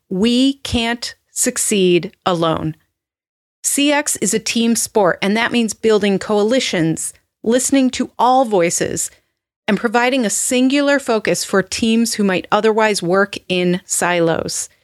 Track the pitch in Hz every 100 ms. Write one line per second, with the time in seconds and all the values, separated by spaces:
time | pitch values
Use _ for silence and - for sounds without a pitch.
0 | - 185 226 240 269 277 - 247 226 240
1 | - - _ - 254 247 - 214 180 175
2 | 180 _ - 175 165 160 160 156 _ _
3 | _ _ _ _ _ _ - - 285 285
4 | 294 - 196 220 - 233 233 226 - 226
5 | 185 - 196 214 233 240 220 - 220 214
6 | 202 190 - 208 208 262 - 190 160 156
7 | - - _ _ - 247 - 277 254 -
8 | 254 - 240 254 254 208 170 - - -
9 | - _ _ _ _ _ - 202 233 233
10 | 247 269 214 - - 254 262 285 285 285
11 | - 220 - 175 - 196 185 - 226 226
12 | 226 - 202 180 - 208 220 220 220 202
13 | 170 190 202 - - 180 180 180 - -
14 | 175 175 165 - - - - _